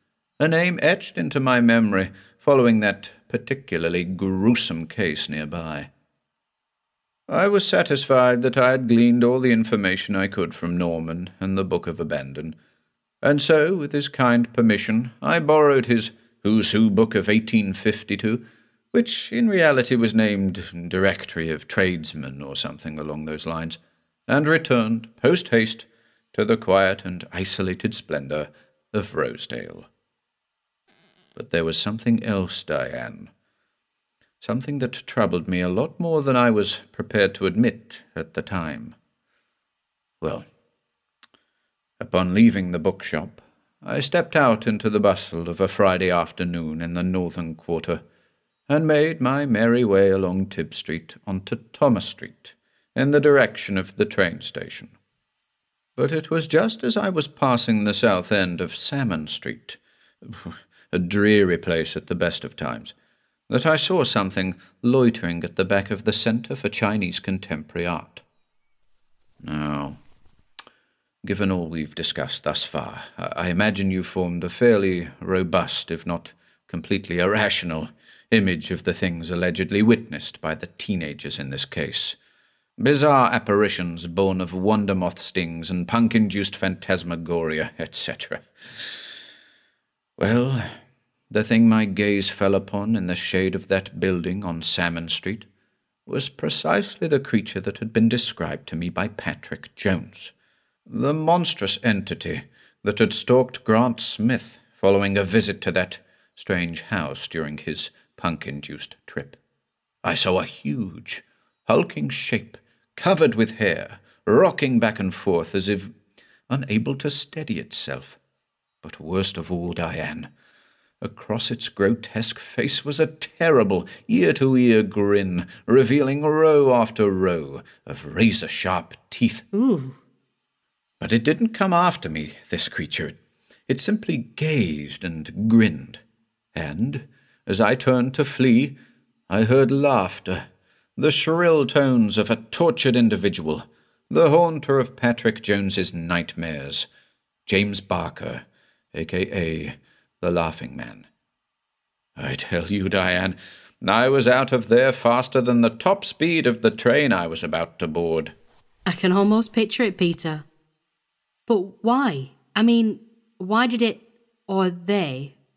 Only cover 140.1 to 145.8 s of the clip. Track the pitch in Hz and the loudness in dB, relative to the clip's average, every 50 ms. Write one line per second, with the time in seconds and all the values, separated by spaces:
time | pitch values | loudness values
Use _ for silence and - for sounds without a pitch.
140.1 | - - - 92 92 85 - - _ _ _ _ _ _ _ _ _ - 131 156 | -4 -10 -8 -6 -6 -6 -8 -10 _ _ _ _ _ _ _ _ _ 0 0 2
141.1 | 143 - - 160 160 170 175 170 160 151 135 117 - 151 139 131 127 120 110 104 | 2 2 0 0 0 2 4 4 4 4 4 2 2 2 4 4 4 4 4 2
142.1 | 101 107 107 - 117 - - - - - 170 165 233 - - 135 117 123 117 110 | 2 0 0 0 0 -2 -4 -4 -2 2 2 2 2 2 2 2 4 4 4 4
143.1 | 107 92 92 101 85 87 80 78 78 - - - _ _ _ _ _ _ _ - | 4 2 0 0 -2 -2 -4 -4 -4 -6 -6 -12 _ _ _ _ _ _ _ -2
144.1 | - 151 165 151 147 165 175 165 160 147 - - 139 135 123 135 - - - 120 | 2 4 6 6 6 6 6 4 2 -2 -2 0 2 2 2 0 -2 -2 0 0
145.1 | 117 - - 113 110 - - - 104 101 98 95 95 98 | 0 0 0 -2 -2 0 -2 -2 0 0 0 -2 -2 -2